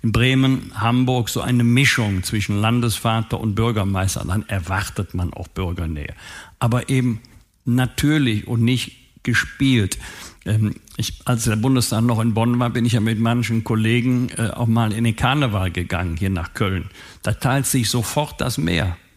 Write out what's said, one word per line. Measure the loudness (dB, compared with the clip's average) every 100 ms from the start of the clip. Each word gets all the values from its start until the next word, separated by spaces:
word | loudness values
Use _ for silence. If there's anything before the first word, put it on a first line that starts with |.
in | 0
Bremen, | 2 2 4 2 2 -4
Hamburg | -2 0 2 2 0 -2
so | -4
eine | 0 2
Mischung | 4 4 4 2 0 -2
zwischen | -2 -4 -2 0
Landesvater | 2 2 0 0 0 0 -2 -4
und | -2
Bürgermeister. | 0 0 0 0 0 0 -2 -4
Dann | -4 -2
erwartet | -6 -4 -4 -4 -6 -6
man | -4 -4
auch | -6 -12
Bürgernähe. | -6 -6 -4 -6 -6 -8 -14 -18 -20 -20 _
Aber | 0 0 0
eben | 0 0 -2 -8 -20 _ _ 0
natürlich | 2 0 0 2 4 2 0 -2
und | 2
nicht | 2 2 -4 -14 _ _
gespielt. | 0 0 0 0 2 4 2 -4 -10 -16 -18 -12 -2
Ähm, | 0 0 -2 -12 -8
ich, | -8 -6 -2
als | 0
der | 0 0
Bundestag | 2 2 2 0
noch | 2 2
in | 0
Bonn | 2 2 2
war, | 0
bin | 0 2
ich |
ja | 2
mit | 2 2
manchen | 2 2 0 -2
Kollegen, | 0 0 2 2 2 0 0 -2
äh, | -4
auch | 0 2
mal | 2 2
in | 2
den | 0 2
Karneval | 0 2 0 0 -2
gegangen, | -2 -4 -4 -4 -2
hier | -2
nach | -2 -4
Köln. | -2 -2 -2 -6 -14 -20 -6
Da | -4
teilt | -2 0 0 2
sich | 0 0
sofort | -2 -2 -2 -4 -4
das | -4 -2
Meer. | 0 0 0 -4 _